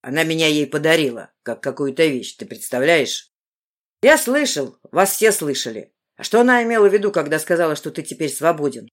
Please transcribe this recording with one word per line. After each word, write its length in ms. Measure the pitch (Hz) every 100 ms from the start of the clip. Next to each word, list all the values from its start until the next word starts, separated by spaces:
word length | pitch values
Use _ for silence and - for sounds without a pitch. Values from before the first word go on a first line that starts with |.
Она 220 | - 143
меня 240 | 160 160 160
ей 200 | 151 143
подарила, 640 | 151 156 165 143 113 - _
как 180 | - 113
какую-то 440 | 143 131 143 131 160
вещь, 300 | 131 104 -
ты 80 | 104
представляешь?» 880 | 113 - 123 143 165 123 - _ _ _ _ _ _ _ _
«Я 160 | 240 302
слышал, 600 | - 277 285 151 127 _ -
вас 200 | 156 190
все 200 | - 220
слышали. 640 | 196 151 139 123 107 - _ _ _
А 80 |
что 160 | - 220
она 240 | 247 247
имела 240 | 226 233 202
в 60 |
виду, 180 | 208 202
когда 280 | 190 147 156
сказала, 360 | - 175 165 147
что 160 | 156
ты 120 | 151
теперь 280 | 156 - 156
свободен? 560 | - 156 160 147 120 113